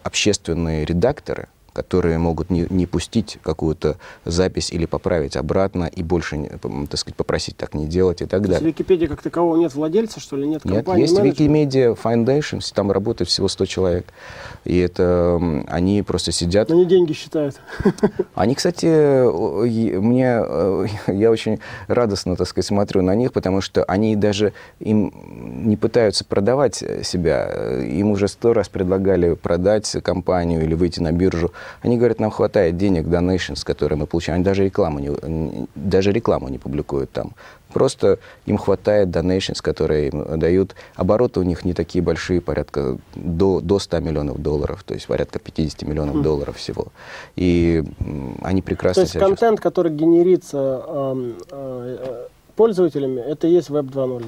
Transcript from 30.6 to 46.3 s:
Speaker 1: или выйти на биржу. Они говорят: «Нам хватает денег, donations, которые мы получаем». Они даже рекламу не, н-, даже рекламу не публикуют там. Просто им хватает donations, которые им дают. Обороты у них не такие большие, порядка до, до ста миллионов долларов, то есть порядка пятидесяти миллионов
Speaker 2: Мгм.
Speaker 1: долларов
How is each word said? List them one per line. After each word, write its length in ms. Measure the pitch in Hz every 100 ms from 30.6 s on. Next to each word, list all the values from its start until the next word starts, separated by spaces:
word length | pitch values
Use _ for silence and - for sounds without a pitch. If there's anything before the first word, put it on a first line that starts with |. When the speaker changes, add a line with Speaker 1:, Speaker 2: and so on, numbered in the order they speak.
Speaker 1:
или 80 | 80
выйти 280 | 80 87 87
на 120 | 82
биржу. 400 | 85 92 82 85 - - -
Они 140 | 117 120
говорят: 240 | 120 113
«Нам 100 | 107
хватает 460 | - 104 107 85 87
денег, 300 | 101 85 78
donations, 580 | 87 90 92 - -
которые 340 | - - 76 76
мы 80 | 73
получаем». 300 | 82 - 85
Они 80 |
даже 200 | 95 98
рекламу 360 | 98 104 87 73
не, 80 | 69
н-, 580 | 71 73 80 76 - -
даже 380 | - 92 95 98
рекламу 360 | 110 104 85 65
не 100 | 65
публикуют 520 | - 71 - 69 65
там. 220 | 62 - - - - -
Просто 480 | - 131 - 101 95 - - -
им 100 | 101
хватает 520 | - 95 - 104 92
donations, 520 | 85 90 92 - -
которые 500 | 78 - - 76 71
им 280 | 73 - 80
дают. 380 | 78 92 95 - -
Обороты 460 | - 92 107 123 98
у 20 |
них 220 | 90 82
не 100 | 90
такие 280 | 85 82 90
большие, 380 | 87 80 - 90
порядка 560 | - 73 - 71 67 58 - -
до, 440 | 87 82 98 87
до 200 | 85 101
ста 180 | - 82
миллионов 420 | 82 76 73 73
долларов, 440 | 76 73 71 -
то 100 | -
есть 140 | 52 -
порядка 320 | 60 - -
пятидесяти 440 | - - 76 -
миллионов 300 | - 76 73
Speaker 2:
Мгм. 80 | 71
Speaker 1:
долларов 340 | 76